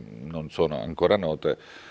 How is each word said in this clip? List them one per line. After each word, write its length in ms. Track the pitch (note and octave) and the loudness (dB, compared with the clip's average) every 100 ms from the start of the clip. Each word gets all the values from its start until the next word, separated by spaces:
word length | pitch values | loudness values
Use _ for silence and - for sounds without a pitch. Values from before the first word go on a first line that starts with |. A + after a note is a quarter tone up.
| A1 A1 | -14 -14
non 260 | C#2 E2 D#2 | -10 -8 -6
sono 320 | - D#2+ D2 | 0 0 0
ancora 360 | A#1+ D#2 F2 G#2 | -6 2 4 4
note, 400 | E2+ D#2 D#2+ C#2 - - - | 2 -2 0 -2 -6 -20 -20